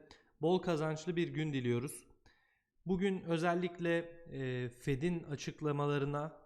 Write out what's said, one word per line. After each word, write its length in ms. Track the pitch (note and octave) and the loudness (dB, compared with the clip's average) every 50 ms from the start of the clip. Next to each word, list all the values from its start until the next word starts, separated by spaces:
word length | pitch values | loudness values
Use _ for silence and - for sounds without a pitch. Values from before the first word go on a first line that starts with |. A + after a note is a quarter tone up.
| - - - - _ _ _ - D3+ | -14 -20 -20 -20 _ _ _ -2 2
bol 160 | E3 F#3 F3+ | 2 4 4
kazançlı 580 | F3+ F#3 E3 D3 D#3 D#3 D#3 D#3 - F3+ E3+ | 2 2 0 2 2 0 -2 -2 -2 -2 0
bir 120 | F3 E3+ C#3+ | 0 0 0
gün 240 | C3+ D#3 D#3 D#3 C#3 | 0 0 0 0 0
diliyoruz. 540 | C3+ A#2+ A#2+ A#2+ A#2+ B2+ D3 - - - - - _ _ - - _ _ _ _ _ _ _ _ _ - | 2 2 2 2 2 0 -2 -6 -10 -16 -20 -20 _ _ -20 -20 _ _ _ _ _ _ _ _ _ -2
Bugün 340 | E3 F#3+ F3 G3 G3 F#3+ F#3 | 0 0 2 2 2 0 0
özellikle, 760 | - E3 E3 D#3+ F3 F3 E3+ F3+ F3+ F3 F3 F3 F3 E3+ E3+ E3+ E3+ E3+ - - - - C3+ | 0 0 0 2 4 2 2 2 0 -2 -2 0 0 2 2 2 0 -2 -8 -16 -14 -10 -6
e, 360 | C3+ C3 B2+ B2+ B2 B2 A#2+ | -4 -4 -2 -2 -2 -2 -4
Fed'in 540 | B2 - - D3 C#3 B2 D3+ F3 F3 E3 - | -6 -6 -2 -2 0 0 0 0 0 -2 -4
açıklamalarına, 1080 | D3 D3 - - E3 - - D#3 D3 C#3+ C#3+ D3 D3 C#3+ C#3+ C#3 C#3+ C#3+ D3 D3+ D#3+ - - - | -6 -8 -8 -6 -8 -6 -2 -2 0 0 2 2 2 2 2 0 0 0 -2 -4 -6 -8 -12 -10